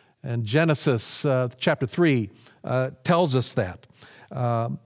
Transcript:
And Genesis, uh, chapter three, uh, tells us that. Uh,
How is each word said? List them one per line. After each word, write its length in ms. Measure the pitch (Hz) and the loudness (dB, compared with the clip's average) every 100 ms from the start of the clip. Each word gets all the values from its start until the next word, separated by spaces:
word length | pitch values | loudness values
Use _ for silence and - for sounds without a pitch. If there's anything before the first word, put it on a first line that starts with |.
| _ _ | _ _
And 220 | 131 120 | -6 -4
Genesis, 800 | 110 135 165 147 - 120 - - | 0 2 2 2 2 0 0 -2
uh, 240 | 151 127 127 - | 0 0 0 -2
chapter 280 | - 151 131 | -2 0 -2
three, 440 | - 170 131 101 - - _ | 2 2 2 -2 -10 -20 _
uh, 280 | - 127 131 - | -4 -2 -4 -6
tells 320 | - 170 175 | 0 2 4
us 200 | 127 120 | 2 0
that. 320 | - 92 87 - _ - - - | -2 -4 -6 -20 _ -20 -20 -12
Uh, 380 | 131 120 117 117 139 | -6 -2 -2 -4 -8